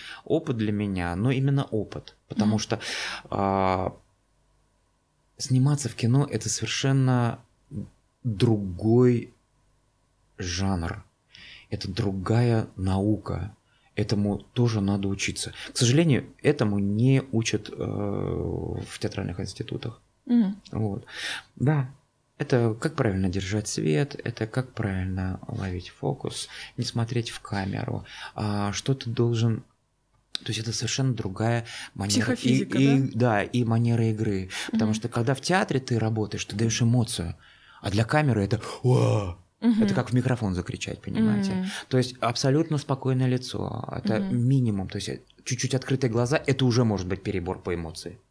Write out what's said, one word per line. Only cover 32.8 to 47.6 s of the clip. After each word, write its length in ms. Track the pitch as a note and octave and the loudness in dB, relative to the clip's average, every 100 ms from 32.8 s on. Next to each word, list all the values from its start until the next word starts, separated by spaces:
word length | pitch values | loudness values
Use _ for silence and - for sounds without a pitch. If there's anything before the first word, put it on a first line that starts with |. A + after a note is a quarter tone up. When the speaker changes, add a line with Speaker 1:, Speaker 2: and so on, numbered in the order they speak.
| C#3 C#3 | 6 6
Speaker 2:
да? 60 | C3+ A2 | 2 2
Speaker 1:
да, 280 | B2 G#2 | 2 2
и 200 | - A#2+ | 2 0
манера 420 | A2+ A#2 A#2 A#2 A2+ | 2 2 4 4 2
игры. 380 | G#2+ A2 G2 F#2 - - | 2 0 -2 -4 -8 -2
Потому 240 | - A2 | 0 2
Speaker 2:
Мгм. 20 | |
Speaker 1:
что 160 | G#2+ A2+ | 0 -2
когда 240 | A#2+ A#2 | -2 0
в 80 | C3+ | 0
театре 380 | - F#3 - C3+ | 0 0 2 -2
ты 180 | - A#2 | 0 0
работаешь, 480 | A2 A2 G2+ G#2+ - | 2 0 -2 -4 -6
ты 100 | G2+ | 0
даёшь 280 | A2+ A2+ | 0 2
эмоцию, 500 | A#2 B2 A2+ - F2 - - - - - | 4 4 2 -2 -6 -8 -16 -20 -20 -10
а 80 | G2+ | -2
для 140 | G2+ A2+ | 0 2
камеры 380 | D3+ D3 A2 | 4 4 2
это 180 | G2 A2 - - | 2 0 -4 -2
«Уа!» 560 | B2 B2 A#2 A2 F#2+ F2 _ _ | 2 4 4 2 -2 -8 _ _
Speaker 2:
Мгм. 240 | A3+ G#3+ | 2 4
Speaker 1:
Это 120 | G#3 F#3 | 2 2
как 160 | A2+ | 2
в 20 | |
микрофон 400 | B2 B2 B2 G2+ | 0 2 0 0
закричать, 480 | F2+ - - - - | -2 -4 -6 -8 -8
понимаете? 520 | - - A3 G#3 G3 | -6 0 2 2 0
Speaker 2:
Мгм. 120 | F#3 F#3 - - | -2 -4 -6 0
Speaker 1:
То 80 | B2+ | 0
есть 180 | B2 - | 0 -2
абсолютно 580 | A2+ A#2 C3+ C#3+ D#3+ D3 | -2 0 2 2 2 -2
спокойное 500 | - C3 C3 B2+ B2+ | -2 -2 0 2 2
лицо, 560 | B2+ B2 G2 F#2+ - - | 0 -4 -6 -6 -6 -6
это 280 | - - A2 | -4 0 0
Speaker 2:
Мгм. 280 | G2 B2 A#2+ | 0 2 4
Speaker 1:
минимум. 400 | C3+ A#2+ G2+ F#2+ | 4 2 0 -4
То 100 | G2+ | -6
есть 120 | F#2 B1+ - _ | -6 -8 -12 _
чуть-чуть 300 | - B2+ A#2+ | -6 -4 0
открытые 380 | C3 - C3 B2+ | -2 0 0 2
глаза, 300 | A#2 A#2+ D3+ - | 0 2 0 0
это 200 | B2 C3 | 2 4
уже 180 | A#2 | 4
может 240 | A#2 G2 F2+ | 4 2 -2
быть 160 | F#2+ | -4
перебор 360 | A2 F#2+ F2 F#2 | -2 -4 -4 -4